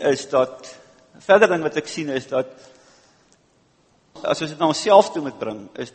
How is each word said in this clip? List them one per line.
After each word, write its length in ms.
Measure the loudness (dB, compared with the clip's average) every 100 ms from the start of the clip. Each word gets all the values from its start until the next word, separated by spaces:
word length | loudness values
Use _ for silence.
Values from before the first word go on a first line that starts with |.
| -2
is 200 | -2 0
dat, 380 | 0 0 -4 -20 -20 -20 _ _ -8 2
verder 260 | 6 6
ding 140 | 2 -4
wat 140 | -6
ek 80 | -6
sien 220 | -8 -6 -6
is 140 | -4
dat, 220 | -4 -6 -10 -20 -20 _ _ _ _ _ _ _ _ _ _ _ _ _ -10
as 220 | -4 -4 -4
ons 80 |
dit 60 | -2
na 80 | -2
onsself 400 | 0 4 6 6
toe 140 | 0 -8
moet 140 | -8
bring, 240 | -10 -10 -14 -14
is 100 | -6